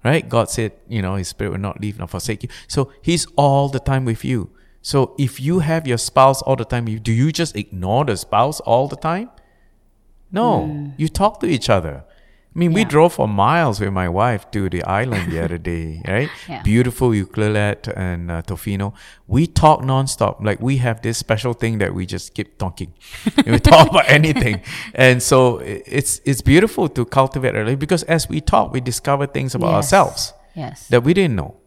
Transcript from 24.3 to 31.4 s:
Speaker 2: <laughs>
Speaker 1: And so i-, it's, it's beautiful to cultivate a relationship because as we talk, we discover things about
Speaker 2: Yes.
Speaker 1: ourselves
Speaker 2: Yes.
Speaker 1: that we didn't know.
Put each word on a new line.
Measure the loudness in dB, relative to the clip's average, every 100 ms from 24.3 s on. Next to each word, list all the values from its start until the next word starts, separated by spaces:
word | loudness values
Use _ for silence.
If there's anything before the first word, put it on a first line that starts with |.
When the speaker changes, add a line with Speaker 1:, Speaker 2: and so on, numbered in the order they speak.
| 2 0 -2 -8 -14
Speaker 2:
<laughs> | -12
Speaker 1:
And | 2 4 4
so | 4 6 6 2
i-, | -6 -10 -4
it's, | -4 -2 -4
it's | -2 0
beautiful | 4 4 4 0 -2
to | -2
cultivate | -2 2 0 0 -2
a | -2
relationship | -2 -2 0
because | -2
as | 0 -2 0
we | -4
talk, | 0 2 2
we | -4
discover | -4 -6 -2 -2 -2
things | -4 -6
about | -2 0
Speaker 2:
Yes. | 0
Speaker 1:
ourselves | 4 4 4 -2 -10 -12 _ -12
Speaker 2:
Yes. | -12 -12 0
Speaker 1:
that | 2
we | 2
didn't | 2 2
know. | 0